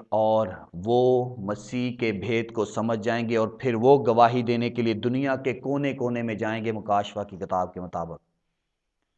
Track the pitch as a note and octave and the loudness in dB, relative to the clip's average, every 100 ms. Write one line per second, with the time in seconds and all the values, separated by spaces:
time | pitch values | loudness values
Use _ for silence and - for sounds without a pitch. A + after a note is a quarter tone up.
0 | - G#2 A2 A2 G#2 E2 - E2+ G#2 A#2+ | -4 0 2 2 0 -6 -14 -8 0 4
1 | B2+ B2+ B2 B2 G2 G#2 - B2 B2 A#2+ | 4 2 0 -6 -6 -6 -6 -4 -4 -2
2 | A#2 G2 G2+ A2+ A2+ A2+ G#2 - A2+ A2+ | -2 -2 -2 -2 -2 -4 -2 -2 -2 -2
3 | A2 A#2 A2+ A2+ A2 - C3 A2+ B2 C#3 | -2 -2 0 0 0 -2 -2 4 6 6
4 | A#2+ A2+ A#2 B2 A#2 A#2 A#2+ A#2+ A2+ A2 | 6 6 6 6 0 0 0 0 0 0
5 | A#2+ C3 C#3 C3 C3+ A2 C3 C#3+ C#3+ C3+ | 0 0 0 -2 -2 -4 -4 -2 -2 -2
6 | A#2+ A#2+ A#2 G#2+ A2 A2+ A2 A2 G#2 G2+ | -2 -2 -4 -4 -4 -2 -4 -4 0 0
7 | G#2 G#2 G2+ F2+ F#2 F#2 F2+ F#2 F2+ F2+ | 0 -6 -8 -10 -4 -2 -2 -6 -8 -8
8 | E2 E2 _ _ _ _ _ _ _ _ | -8 -12 _ _ _ _ _ _ _ _
9 | _ | _